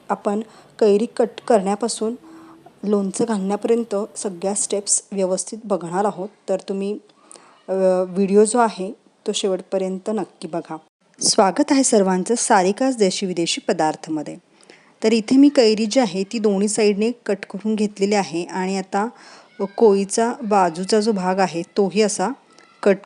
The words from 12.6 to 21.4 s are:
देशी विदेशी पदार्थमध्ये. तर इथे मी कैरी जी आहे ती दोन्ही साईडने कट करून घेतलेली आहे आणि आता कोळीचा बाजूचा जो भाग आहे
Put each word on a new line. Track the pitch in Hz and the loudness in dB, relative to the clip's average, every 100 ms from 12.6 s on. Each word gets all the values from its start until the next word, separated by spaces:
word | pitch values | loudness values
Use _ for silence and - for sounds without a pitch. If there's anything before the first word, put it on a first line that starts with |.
| 180 202 262 247 | 4 0 -2 2
देशी | 190 - 190 | 0 0 -6
विदेशी | 180 165 - | -4 -4 -4
पदार्थमध्ये. | - 180 156 - - 156 151 160 _ _ _ - _ - | -4 0 0 -2 -6 -8 -8 -14 _ _ _ -20 _ -2
तर | 220 | 0
इथे | 226 214 262 | 0 2 6
मी | 285 | 6
कैरी | 285 226 214 220 | 6 4 4 0
जी | 262 | 2
आहे | 233 185 | 0 -2
ती | 196 240 | -4 -2
दोन्ही | 214 196 208 | 0 2 0
साईडने | 208 208 202 220 247 - | 2 2 2 -2 -4 -6
कट | 196 - | -6 -6
करून | 190 214 | -8 -4
घेतलेली | 214 208 208 196 | -2 -2 -2 0
आहे | 208 185 170 | 0 -2 -6
आणि | 180 190 185 190 | -6 -6 -4 -4
आता | 185 196 226 - - - - - 196 - | -4 -4 -4 -8 -20 -20 -20 -10 -8 4
कोळीचा | 226 196 196 - 226 240 | 4 4 0 -2 -2 -2
बाजूचा | 220 202 180 160 190 220 | 0 2 2 0 0 0
जो | 214 | 2
भाग | 196 180 | 0 0
आहे | 190 | 0